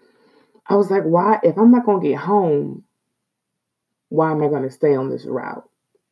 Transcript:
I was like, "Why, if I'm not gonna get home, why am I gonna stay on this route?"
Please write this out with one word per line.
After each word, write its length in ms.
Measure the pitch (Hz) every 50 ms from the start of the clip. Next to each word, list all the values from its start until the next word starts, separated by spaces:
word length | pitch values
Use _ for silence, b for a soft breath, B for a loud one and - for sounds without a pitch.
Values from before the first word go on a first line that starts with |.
| b b b b b b b b b b b b b
I 100 | - 196
was 160 | 202 202 -
like, 120 | 190 196 156
"Why, 360 | 160 165 175 185 214 220 214 -
if 140 | 170 151 190
I'm 140 | 226 233
not 140 | 247 247 247
gonna 160 | 220 202 185
get 160 | 160 147 131 139
home, 680 | 151 175 202 208 190 165 147 143 143 143 139 147 - _ _ _ _ _ _ _ _ _ _ _ _ _ _ _ _ _ _ _ _ _ _ _ _ -
why 220 | 147 156 160 160
am 120 | 156 151 151
I 60 | 143
gonna 220 | 151 139 131 131
stay 240 | 131 - - 151 143
on 140 | 131 131 135
this 160 | 127 123 -
route?" 440 | 123 123 127 - - - - - _ _ _ _ _ _ _ _ _